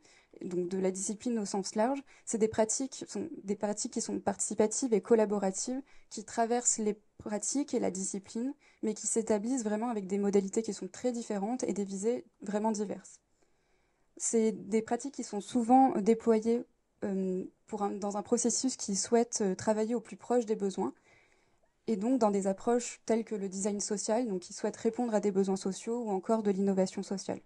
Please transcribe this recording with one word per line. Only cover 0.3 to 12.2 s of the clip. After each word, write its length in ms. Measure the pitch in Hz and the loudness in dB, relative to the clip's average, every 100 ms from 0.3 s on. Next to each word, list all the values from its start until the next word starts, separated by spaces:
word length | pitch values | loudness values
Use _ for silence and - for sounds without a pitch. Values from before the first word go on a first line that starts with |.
| - | -12
donc 280 | 190 180 175 | -6 -4 -2
de 80 | 190 | 0
la 140 | 185 | 0
discipline 460 | 185 190 202 247 226 | -2 -4 -4 -2 -2
au 60 | 202 | -2
sens 300 | 202 190 214 | -4 -4 0
large, 260 | 233 277 - - | 0 0 -8 -16
c'est 140 | - 226 | -6 0
des 100 | 214 | 2
pratiques, 560 | 214 220 - 269 - - | 4 2 2 -4 -8 -10
sont 200 | 208 - 294 | -6 -6 -6
des 120 | 196 202 | -4 -2
pratiques 380 | 208 220 240 | -2 -2 -4
qui 80 | 233 | -4
sont 180 | 220 196 | -4 -2
participatives 760 | 190 202 - 214 220 - 262 | -2 -2 -2 2 2 2 2
et 80 | 208 | 2
collaboratives, 800 | - 233 208 202 190 190 - 254 - - - | 6 6 6 2 0 -2 -4 -6 -8 -18 -16
qui 140 | - | -14
traversent 540 | 202 - 226 240 247 - | -6 0 2 2 2 2
les 180 | 208 208 _ - | 0 -2 _ -14
pratiques 560 | 226 208 - 269 285 | -6 -4 -2 -2 0
et 60 | 240 | 0
la 100 | 196 | 0
discipline, 640 | 180 196 202 - 226 262 - _ _ | -2 -4 -6 -8 -6 -6 -8 _ _
mais 100 | 220 | -6
qui 140 | 214 - | -4 -2
s'établissent 560 | 226 220 214 220 262 | -2 0 0 0 -2
vraiment 260 | 214 214 240 | -2 -2 -2
avec 160 | 214 185 | -4 -2
des 140 | 202 | 0
modalités 420 | 202 202 196 226 | 4 4 4 0
qui 120 | 226 | -2
sont 140 | 202 185 | -4 -8
très 240 | - 247 | -4 -4
différentes 520 | 240 226 208 202 254 | -4 -4 -4 -2 -2
et 100 | - | -2
des 100 | 196 | -2
visées 400 | 196 196 214 247 | -4 -2 -2 -2